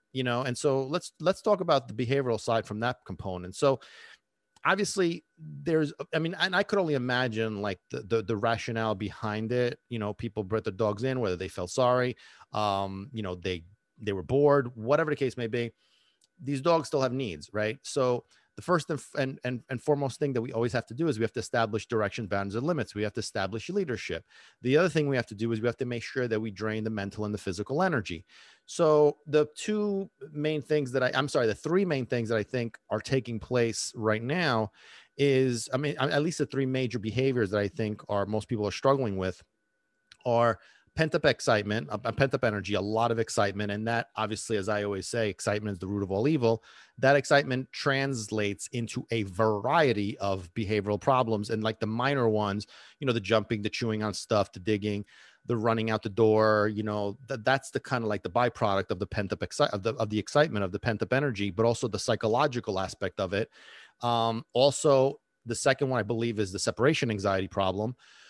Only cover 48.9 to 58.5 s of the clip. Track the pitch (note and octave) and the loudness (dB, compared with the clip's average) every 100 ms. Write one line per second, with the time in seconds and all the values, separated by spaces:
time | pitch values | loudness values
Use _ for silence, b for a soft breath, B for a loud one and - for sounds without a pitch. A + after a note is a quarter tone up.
48.9 | - - A#2 F#2+ F2+ A2 G#2 A#2+ E3 C#3+ | -6 -4 -4 -2 2 2 2 2 4 4
49.9 | G#2 G2+ - G2 F#2+ F2 - G2+ G#2+ G2+ | 4 0 -2 -2 -2 -4 -6 -2 0 0
50.9 | G#2 - B2+ A2+ G#2+ G#2 A2 A2 A2 G#2+ | 0 2 4 2 0 -2 -2 -2 -2 -2
51.9 | A2+ C3 C#3 A2+ G#2+ G#2 G2+ - B B | 0 0 2 2 2 0 -2 -6 B B
52.9 | B C#3 A#2 F#2+ A2+ G#2 A2 G#2 - A#2 | B -2 0 2 2 2 -2 -2 -2 -2
53.9 | G#2+ G#2+ F#2+ - G#2+ F#2+ F#2+ F2+ G#2 G#2 | 0 -2 -4 0 2 2 -2 -2 0 0
54.9 | G2+ - B B B - A#2 A2+ A2+ A2 | -4 -6 B B B -4 0 2 2 2
55.9 | A2 G#2+ G2 A2 G#2+ A2 G#2+ G#2 G#2+ G#2+ | -2 0 4 6 8 6 4 2 0 -2
56.9 | G#2 G2+ G#2+ B2+ B2+ A#2+ C3+ - - - | -2 -4 -6 -10 -4 0 0 0 -6 -2
57.9 | B2+ A2 G#2 F#2+ A#2+ B2 | -2 0 -2 -2 0 0